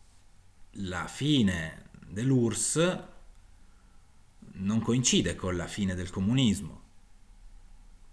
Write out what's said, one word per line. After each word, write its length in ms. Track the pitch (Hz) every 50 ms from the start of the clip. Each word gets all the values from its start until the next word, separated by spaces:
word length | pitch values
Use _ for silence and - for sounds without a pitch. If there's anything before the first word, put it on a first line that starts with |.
| - - - - - - - - - - - - - -
la 360 | - 101 98 90 90 87 82
fine 840 | 82 - - 135 147 151 135 110 95 90 85 80 80 - - - - - - -
dell'urss 1000 | - 85 98 120 135 135 127 117 113 - - - - - 151 170 185 175 - - - - - - - - - - - - - - - - - - - - - - - - - - - - - - - -
non 260 | - 95 98 110 113
coincide 540 | 113 120 117 131 127 - 208 196 - 85 85
con 200 | - - 92 90
la 100 | 87 82
fine 280 | 80 - - 104 92 90
del 160 | 90 90 90
comunismo. 680 | - 101 95 104 123 135 135 110 98 - - 76 - - - - - - - - - - - - - - - - - - - - - - - - - - - -